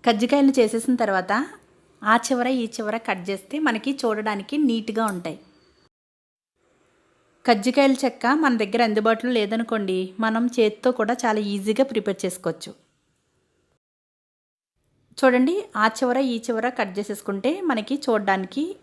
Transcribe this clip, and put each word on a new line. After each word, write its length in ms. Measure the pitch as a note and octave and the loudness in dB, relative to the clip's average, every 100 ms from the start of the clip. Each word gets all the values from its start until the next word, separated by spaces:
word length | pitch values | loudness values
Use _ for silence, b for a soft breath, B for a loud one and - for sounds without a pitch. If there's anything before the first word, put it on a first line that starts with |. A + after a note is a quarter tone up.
కజ్జికాయలు 500 | B3 G#3+ A#3+ C#4+ C4+ C4+ | 2 2 2 4 6 6
చేసేసిన 360 | A3 A3+ A3+ B3 | 2 2 0 0
తర్వాత 360 | G#3+ F#3+ F#3 G#3+ D#4+ - _ _ _ _ | 2 0 0 -2 -2 -12 _ _ _ _
ఆ 120 | G#3 A#3 A#3 | 2 2 2
చివర, 220 | B3+ B3 C4 | -2 0 -2
ఈ 40 | A3+ - | -2 -4
చివర 200 | G#3+ A3+ A3+ | -6 -4 -4
కట్ 160 | F#3+ F3+ | -6 -4
చేస్తే 260 | G3 - D4+ | -8 -6 -2
మనకి 320 | D4+ A3 C4 C#4 | 0 0 -2 -2
చూడడానికి 540 | A#3+ G#3+ G#3+ G3+ G3 D4 C#4 | -2 -2 -2 -4 -4 0 2
నీట్‌గా 380 | A3+ A3 G#3+ A3+ | 0 -2 -2 -2
ఉంటాయి. 240 | F3+ E3+ E3 - _ _ _ _ _ _ _ _ _ _ _ _ _ _ _ _ _ _ _ - | -2 -8 -12 -18 _ _ _ _ _ _ _ _ _ _ _ _ _ _ _ _ _ _ _ 2
కజ్జికాయల 500 | A3 A3 C#4 C#4 C4 | 2 2 4 4 4
చెక్క 220 | B3+ - A#3+ D4 | -2 0 0 2
మన 100 | D4 A#3 | 2 0
దగ్గర 200 | G3+ A#3 A#3 | 0 0 2
అందుబాటులో 440 | G#3+ A3 A3+ B3 A#3+ | 2 2 2 0 0
లేదనుకోండి, 640 | G#3 A3+ A3+ A3 G3 F#3 F#3 F#3 | 0 -2 -2 -2 -2 -2 -4 -4
మనం 220 | A3 A3 A#3+ A#3+ | -2 0 0 2
చేత్తో 340 | G#3+ G#3+ B3+ B3 | 2 2 0 2
కూడా 140 | G#3+ B3 | 0 0
చాలా 180 | A#3+ G#3+ G#3 | 0 0 -2
ఈజీగా 320 | G3+ G3 A3 C4+ | -2 -2 0 2
ప్రిపేర్ 280 | A3 G3+ F#3+ F#3 | 0 -2 -4 -6
చేసుకోవచ్చు. 460 | F3+ E3+ D#3+ - - _ _ _ _ _ _ _ _ _ _ _ _ _ _ _ _ _ _ _ _ _ _ _ - | -4 -6 -6 -12 -18 _ _ _ _ _ _ _ _ _ _ _ _ _ _ _ _ _ _ _ _ _ _ _ 2
చూడండి, 380 | C4 B3 C4 F#4+ - G#3 | 4 4 2 0 -4 0
ఆ 20 | A3 A3 | 0 0
చివర, 180 | B3+ B3 C4+ | 0 0 0
ఈ 20 | A#3 A#3 | -2 -4
చివర 180 | A3+ A#3+ B3 | -2 -2 -2
కట్ 140 | G3+ F#3 | -4 -4
చేసేసుకుంటే 540 | G3+ G3+ - G3 B3 F#4 F4+ | -8 -8 -6 -4 -2 -2 -2
మనకి 260 | A#3 G#3+ C#4 - | -2 -2 -4 0
చూడడానికి 580 | A3 G3+ F#3+ F#3 C4+ E4 G4+ | 0 2 -2 -2 -4 -6 -8